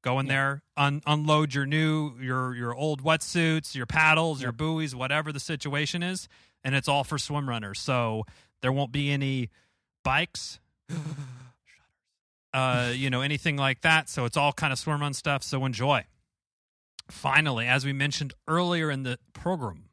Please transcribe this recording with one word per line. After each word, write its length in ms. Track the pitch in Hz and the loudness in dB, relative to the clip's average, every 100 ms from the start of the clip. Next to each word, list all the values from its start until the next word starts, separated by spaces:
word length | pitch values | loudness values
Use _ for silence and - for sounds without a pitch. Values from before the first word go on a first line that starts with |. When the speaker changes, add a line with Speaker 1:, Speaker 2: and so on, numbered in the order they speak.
Speaker 1:
Go 160 | 165 131 | 0 0
in 80 | 135 | 2
Speaker 2:
Yeah. 60 | |
Speaker 1:
there, 300 | 139 135 139 _ - | 2 2 -2 _ 0
un-, 240 | 139 143 147 | 2 2 2
unload 480 | 151 151 151 151 | 2 4 4 4
your 120 | 135 139 | 0 0
new, 520 | 151 156 156 151 120 | 2 2 2 -2 -6
your, 360 | 127 127 127 120 | -4 -2 -2 -4
your 180 | 120 | -4
old 280 | 120 156 143 | -2 -2 0
wetsuits, 720 | 143 160 - 175 165 160 - | 2 2 2 2 4 2 -2
your 100 | 135 120 | -8 -2
paddles, 540 | 156 156 156 165 139 | 4 6 6 4 -2
your 80 | 127 | -4
Speaker 2:
Yep. 40 | 117 | -2
Speaker 1:
buoys, 380 | 156 160 156 | -2 -2 -4
whatever 360 | 127 131 147 156 | -4 -2 -2 -2
the 80 | 143 | -6
situation 640 | - 139 147 143 147 175 | -6 -6 -2 -2 -2 -2
is, 240 | 175 185 - _ _ _ | -4 -4 -10 _ _ _
and 100 | 131 | -2
it's 140 | 135 139 | 0 2
all 160 | 143 | 0
for 140 | 131 147 | 2 -4
swim 300 | - 147 139 | -2 -4 -2
runners. 300 | 117 104 98 | -4 -6 -6
So 460 | - 127 117 110 107 - _ _ | 0 2 2 -2 -6 -14 _ _
there 100 | 127 | 0
won't 180 | 135 135 | 0 -2
be 180 | 143 143 | -2 0
any 380 | 143 139 135 117 _ _ _ _ _ | 0 0 -2 -4 _ _ _ _ _
bikes, 560 | 131 139 175 - - - _ _ _ | 0 0 0 -8 -12 -16 _ _ _
<gasps> 100 | 170 151 139 131 127 127 _ _ _ _ _ _ _ _ _ _ | -8 -8 -10 -12 -16 -20 _ _ _ _ _ _ _ _ _ _
uh, 400 | 135 131 123 123 | 0 2 2 2
you 160 | 127 135 | 0 0
know, 100 | 127 | 0
anything 360 | 139 147 165 143 | 0 0 0 2
like 260 | 135 127 | 0 2
that. 260 | 165 160 139 | 4 4 2
So 160 | - | -2
it's 120 | 120 147 | 0 2
all 160 | 147 | 2
kind 200 | - 151 | 2 -2
of 60 | 131 | -2
swim 220 | - 147 | -2 -2
run 140 | 147 | -2
stuff. 280 | 135 151 139 | -4 -2 -2
So 220 | - 135 | -2 -2
enjoy. 400 | 131 110 131 131 - _ _ _ _ _ _ _ _ - - | -2 0 2 2 0 _ _ _ _ _ _ _ _ -20 -18
Finally, 560 | - 135 139 156 120 120 | -6 2 2 2 0 2
as 180 | 131 | 0
we 80 | 135 | 0
mentioned 420 | 139 143 - 143 - - | -2 -2 -2 -8 -8 -2
earlier 440 | 165 175 175 156 | 0 2 0 0
in 120 | 135 | -2
the 160 | 131 123 _ | -4 -6 _
program 520 | - 175 185 117 80 - | -6 -4 -2 -4 -8 -18